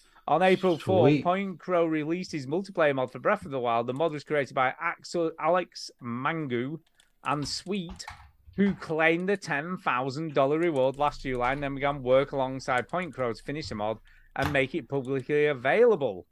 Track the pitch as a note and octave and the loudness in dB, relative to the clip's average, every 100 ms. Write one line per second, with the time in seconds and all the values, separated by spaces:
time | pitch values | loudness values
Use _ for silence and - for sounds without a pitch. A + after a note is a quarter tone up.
0 | _ _ - D#3 F#3 F#3 F#3 D3+ - F#3 | _ _ 0 4 6 4 2 0 2 6
1 | C#3+ D3 F3 F#3+ G3 E3 - F3 E3 D#3 | 6 6 2 0 -2 -8 0 2 2 0
2 | D3+ F3+ F3+ D#3+ C3 E3+ G3 F3+ D3+ C3+ | -2 -4 -6 -8 -4 -4 -4 2 2 2
3 | B2+ B2+ D3+ G3+ F#3 C3+ A#2+ A#2 A#2+ C3 | -2 -2 0 0 -2 -4 0 0 0 0
4 | E3 D3+ - D3+ B2+ C#3 B2+ - E3 - | -2 -2 -4 -2 0 0 0 0 -6 -6
5 | - F3 E3 D#3+ D#3 F3+ - - - - | -6 -2 -2 -2 0 0 0 -10 -18 -14
6 | B2 A#2+ C#3+ E3 C#3+ A#2+ C3 D#3+ _ _ | -10 -4 -4 -4 -4 -4 -4 -8 _ _
7 | _ _ - D3 C3+ - F3 G3+ E3+ - | _ _ -6 -4 -4 -8 -6 -6 -8 -12
8 | - - - _ - - G3+ - - D#3+ | -16 -18 -20 _ -8 0 0 0 -4 2
9 | D#3+ E3+ F#3 G3 E3 C#3+ E3+ F#3 D#3+ B2+ | 4 2 0 -2 -2 -4 -4 -4 -2 0
10 | C3+ C3+ D#3+ C#3 C#3 D#3+ F3 C#3 C3 C3+ | -2 -4 -2 2 4 4 2 2 2 2
11 | D3+ - C#3 B2 B2 C#3+ C#3 C#3 C#3+ C#3+ | -2 -2 -4 -2 0 0 -4 -2 -2 -2
12 | B2 C3 C#3 C#3 C3 C3+ - B2+ A#2 F3 | 4 4 4 0 -2 -4 -2 -2 0 -4
13 | F3 C3 B2 G#2+ - D3 - A2 G#2+ A2 | -4 -4 -4 -4 -8 -8 -8 -4 -4 -6
14 | - - - - C#3 C#3+ C3 C3+ A#2+ C#3 | -10 -20 -10 -4 0 0 0 -2 -6 -6
15 | B2+ C3+ B2 D3 D3 C3 C3 F#3+ A#3+ F#3 | -4 -4 0 2 2 2 2 4 4 4
16 | B2+ F#2 - | 0 -4 -12